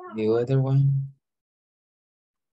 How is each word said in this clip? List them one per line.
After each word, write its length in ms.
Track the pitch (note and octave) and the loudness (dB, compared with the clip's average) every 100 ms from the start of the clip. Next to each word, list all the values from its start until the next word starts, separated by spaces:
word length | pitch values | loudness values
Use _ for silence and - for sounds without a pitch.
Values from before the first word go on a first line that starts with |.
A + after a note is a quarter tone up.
| - A2 | -14 -4
the 120 | G#2+ | 0
other 320 | A#2 B2 C3+ | 0 0 0
one? 520 | C3 C#3 C#3 - - - _ _ _ _ _ _ _ _ _ _ _ _ _ | 2 2 2 0 -4 -12 _ _ _ _ _ _ _ _ _ _ _ _ _